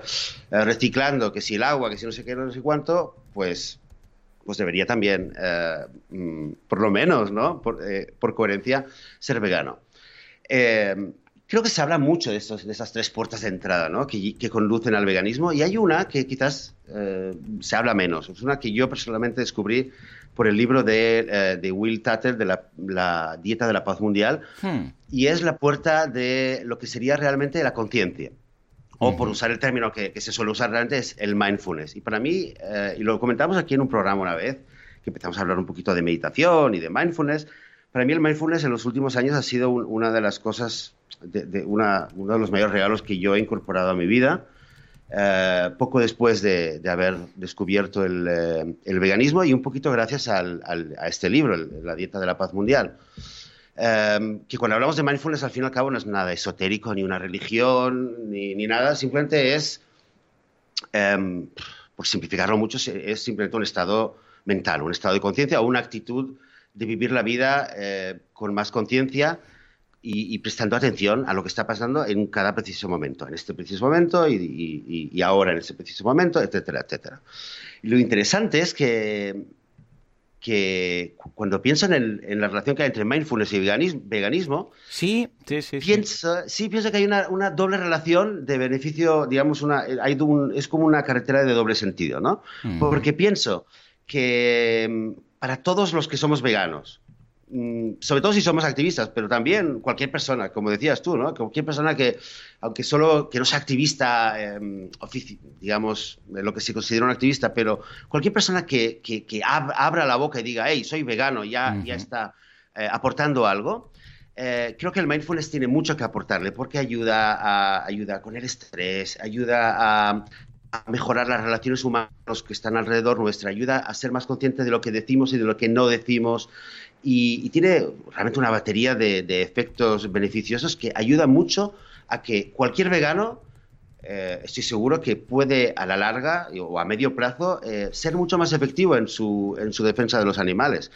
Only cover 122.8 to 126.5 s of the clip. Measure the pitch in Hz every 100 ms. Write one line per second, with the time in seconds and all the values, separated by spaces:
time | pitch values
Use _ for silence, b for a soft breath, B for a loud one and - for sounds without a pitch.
122.8 | 110 117 117 113 107 104 101 104 123 131
123.8 | - 107 127 123 - 127 135 131 120 117
124.8 | 117 107 107 131 131 131 110 107 113 117
125.8 | 123 117 120 120 117 117 -